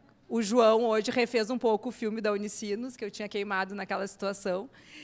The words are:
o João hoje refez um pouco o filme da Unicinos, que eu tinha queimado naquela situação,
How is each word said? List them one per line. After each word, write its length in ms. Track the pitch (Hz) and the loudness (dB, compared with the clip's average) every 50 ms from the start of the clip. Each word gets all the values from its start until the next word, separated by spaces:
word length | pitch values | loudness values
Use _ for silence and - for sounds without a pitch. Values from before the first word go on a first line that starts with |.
| - - _ _ _ - | -20 -20 _ _ _ -2
o 120 | 233 226 | -2 0
João 440 | 220 190 226 247 226 214 220 226 240 | 0 4 6 6 8 8 8 6 4
hoje 260 | 226 220 214 202 - | 4 2 2 0 0
refez 380 | - 254 240 233 - 226 214 196 | 2 0 2 2 2 0 0 0
um 80 | 254 | 0
pouco 320 | 240 - 226 214 208 - 254 | 0 2 2 2 2 0 -4
o 20 | |
filme 300 | 208 - 233 214 214 226 | -6 -4 -4 -4 -2 -2
da 100 | 208 214 | 0 0
Unicinos, 640 | 208 202 208 202 - - 220 208 202 220 240 262 247 | 0 0 -2 -6 -6 -6 -6 -4 -4 -4 -4 -8 -8
que 80 | - 226 | -8 -8
eu 80 | 208 | -8
tinha 160 | - - 208 | -8 -8 -8
queimado 480 | 202 - 208 202 208 196 185 190 190 202 | -6 -4 -4 -4 -2 -2 -2 -2 -2 -4
naquela 320 | 202 190 - 196 190 196 | -6 -6 -4 -4 -4 -4
situação, 640 | 196 - - 202 196 202 - - 202 180 190 220 269 - - - - - - | -6 -6 -6 -4 -4 -4 -4 -2 -2 -2 -2 -4 -8 -16 -20 -20 -20 -20 -20